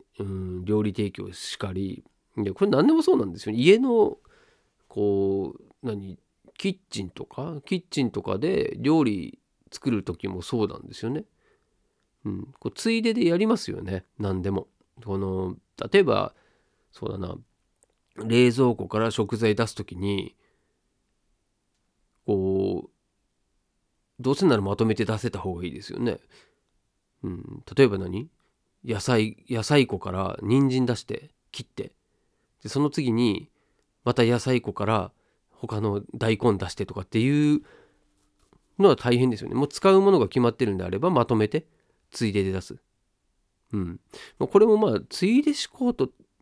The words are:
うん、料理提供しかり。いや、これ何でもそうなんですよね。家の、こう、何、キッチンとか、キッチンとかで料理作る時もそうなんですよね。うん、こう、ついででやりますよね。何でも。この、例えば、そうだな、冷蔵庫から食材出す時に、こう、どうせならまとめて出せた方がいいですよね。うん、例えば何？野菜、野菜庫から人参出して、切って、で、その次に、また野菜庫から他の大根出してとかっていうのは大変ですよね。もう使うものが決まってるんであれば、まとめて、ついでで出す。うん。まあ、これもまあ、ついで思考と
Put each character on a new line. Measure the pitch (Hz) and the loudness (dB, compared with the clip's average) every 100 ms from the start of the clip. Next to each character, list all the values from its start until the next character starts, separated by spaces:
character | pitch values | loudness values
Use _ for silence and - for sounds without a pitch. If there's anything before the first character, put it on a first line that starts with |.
| _ - | _ -12
う | |
ん、 | 98 95 92 90 | -8 -8 -8 -8
料 | 90 107 | -2 0
理 | 107 | 0
提 | 92 101 | -2 -4
供 | 95 95 | -6 -12
し | 92 - - | -12 -12 -8
か | 98 | -8
り。 | 92 98 - - _ _ - | -6 -6 -8 -16 _ _ -6
い | |
や、 | 101 | -6
こ | 92 | 0
れ | 202 | 2
何 | 135 226 | 4 6
で | |
も | 320 | 4
そ | 320 | 4
う | 339 | 2
な | 143 | 0
ん | |
で | 85 | -6
す | 113 | -4
よ | |
ね。 | 110 | 2
家 | 147 220 | 6 6
の、 | 262 233 208 - _ _ _ _ _ _ _ | 6 2 2 0 _ _ _ _ _ _ _
こ | - 104 98 98 98 90 - | -2 0 2 0 0 -4 -10
う、 | - _ | -20 _
何、 | 123 104 98 - _ _ _ - | -8 -8 -10 -16 _ _ _ -6
キ | 196 | -6
ッ | 190 _ | -6 _
チ | - | -10
ン | 92 | -10
と | - | -12
か、 | - - 151 151 | -14 -10 -10 -12
キ | - 180 | -6 -6
ッ | - | -4
チ | - | -2
ン | 123 | -2
と | - | -2
か | 101 98 | -4 -2
で | 156 190 - - | 0 0 -2 -2
料 | 131 160 | 2 4
理 | 127 101 69 - _ _ _ | 2 0 -6 -14 _ _ _
作 | - 135 | -8 -2
る | 110 | -2
時 | - 87 95 | -4 -8 -8
も | 92 | -8
そ | - 120 | -4 -2
う | 101 | -2
な | - | -4
ん | - | -16
で | |
す | - | -10
よ | 113 | -6
ね。 | 151 214 _ _ _ _ _ _ _ _ _ | -6 -10 _ _ _ _ _ _ _ _ _
う | 107 | -8
ん、 | 95 117 - | -8 -10 -12
こ | - | -10
う、 | |
つ | - 226 | -4 -2
い | 226 | 0
で | 226 | 0
で | 220 175 | 0 2
や | 170 | 2
り | 220 | 2
ま | 226 | 0
す | - | -4
よ | 95 | -8
ね。 | 92 95 - - | -6 -8 -8 -6
何 | 101 95 | -4 -2
で | 95 | -2
も。 | 95 - _ _ - | -4 -4 _ _ -18
こ | 107 98 | -8 -6
の、 | 95 95 92 92 _ - - | -4 -4 -6 -8 _ -12 2
例 | 202 | 4
え | |
ば、 | 160 104 95 - _ _ _ _ _ | 4 2 -2 -8 _ _ _ _ _
そ | - 107 | -12 -10
う | |
だ | 98 | -8
な、 | 90 - - _ _ _ _ _ _ - | -8 -12 -18 _ _ _ _ _ _ -12
冷 | 113 117 123 | 0 4 4
蔵 | 117 123 | 6 2
庫 | 110 98 | 2 -4
か | 107 | -2
ら | 113 | 0
食 | 107 104 110 | 0 -2 0
材 | 113 | 0
出 | 107 113 | 2 -2
す | |
時 | - 98 90 | -6 -12 -6
に、 | 101 98 92 - _ _ _ _ _ _ _ _ _ _ _ _ _ _ _ _ _ _ - | -4 -4 -6 -14 _ _ _ _ _ _ _ _ _ _ _ _ _ _ _ _ _ _ -2
こ | 101 95 95 98 92 - | 0 0 0 0 -4 -8
う、 | _ _ _ _ _ _ _ _ _ _ _ _ - | _ _ _ _ _ _ _ _ _ _ _ _ -6
ど | 127 | -2
う | |
せ | 143 190 | 2 4
な | 113 | 4
ら | |
ま | 98 101 | 2 0
と | |
め | 113 | 2
て | 107 | 2
出 | 104 110 | 0 -2
せ | 120 | -4
た | 95 | -6
方 | 95 | -8
が | 85 | -6
い | 87 | -8
い | |
で | 65 | -10
す | - | -12
よ | - | -4
ね。 | 120 - _ - _ _ _ _ _ _ _ _ | -4 -4 _ -20 _ _ _ _ _ _ _ _
う | 98 | -10
ん、 | 90 - - - | -10 -12 -16 -2
例 | 131 | 4
え | 131 | 4
ば | 98 | 4
何？ | 92 95 151 _ _ _ _ _ | -6 -8 -10 _ _ _ _ _
野 | 120 104 | -8 -4
菜、 | - 117 110 - - | 2 2 2 -4 -8
野 | 117 | -6
菜 | 104 147 127 | 2 4 4
庫 | 95 | 0
か | 95 | -6
ら | 92 95 - | -4 -4 -4
人 | 98 131 135 | 0 2 4
参 | 131 | 2
出 | 123 113 | 0 -2
し | |
て、 | - - 147 _ _ | -6 -12 -12 _ _
切 | - | -18
っ | - | -14
て、 | - - - _ _ _ _ _ _ | -14 -14 -18 _ _ _ _ _ _
で、 | - | -6
そ | 139 | -2
の | 147 | 0
次 | 151 131 | 0 0
に、 | 113 120 95 - _ _ _ _ _ | 2 2 0 -6 _ _ _ _ _
ま | 120 | -2
た | 120 | 2
野 | 117 120 | 4 2
菜 | 131 123 | 2 0
庫 | - | -2
か | - 104 | -4 0
ら | 107 92 - _ _ _ | 0 -2 -10 _ _ _
他 | _ 117 107 | _ -8 -4
の | 107 101 - | -2 -2 -6
大 | 120 113 110 | -4 0 2
根 | 120 98 | 2 0
出 | 95 | -2
し | |
て | - 98 | -8 -8
と | |
か | - | -8
っ | 92 | -4
て | 113 | 0
い | 123 147 147 | 2 4 4
う | 151 - - _ _ _ _ _ _ _ _ _ - | 2 -2 -16 _ _ _ _ _ _ _ _ _ 4
の | 190 | 6
は | 123 | 6
大 | 120 123 | 4 4
変 | 127 | 2
で | 107 | 0
す | |
よ | - | -4
ね。 | |
も | 120 | -4
う | 143 | -4
使 | - 196 | 2 4
う | 190 | 6
も | 196 | 6
の | 185 | 4
が | 110 | 4
決 | 131 | 2
ま | 120 | 0
っ | |
て | - 120 | 2 -2
る | |
ん | 95 | -2
で | |
あ | 90 | -4
れ | 98 | -2
ば、 | 170 | 0
ま | 147 | 2
と | 113 | 2
め | 113 107 | 2 2
て、 | 151 - _ _ _ _ | -2 -6 _ _ _ _
つ | - 113 | -4 -2
い | |
で | 101 | 0
で | 95 | 0
出 | 92 | -2
す。 | - - _ _ _ _ _ _ _ _ _ | -8 -16 _ _ _ _ _ _ _ _ _
う | 104 | -6
ん。 | 87 87 _ - - - | -6 -8 _ -20 -20 -6
ま | |
あ、 | 131 | 2
こ | 196 | 6
れ | 220 | 6
も | 214 | 6
ま | 208 107 | 2 0
あ、 | - | -4
つ | - 185 | -2 2
い | 247 | 2
で | 294 | 2
思 | 285 - - | -2 -8 -4
考 | 240 | -4
と | 240 127 - _ _ | -2 -4 -6 _ _